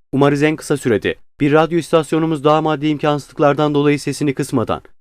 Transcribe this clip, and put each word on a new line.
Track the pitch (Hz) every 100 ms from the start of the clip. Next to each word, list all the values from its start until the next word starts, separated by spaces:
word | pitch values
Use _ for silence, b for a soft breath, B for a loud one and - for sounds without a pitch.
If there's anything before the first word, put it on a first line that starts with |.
| _
Umarız | 131 139 147
en | 151 156
kısa | - 143
sürede | 131 101 90 80 - -
bir | 143
radyo | 151 160 170
istasyonumuz | - 165 156 160 160 156
daha | 143 156
maddi | 156 151 151
imkansızlıklardan | 147 151 147 - - 147 143 151
dolayı | 147 147 143
sesini | - 135 151
kısmadan, | 131 143 135 110 82 - -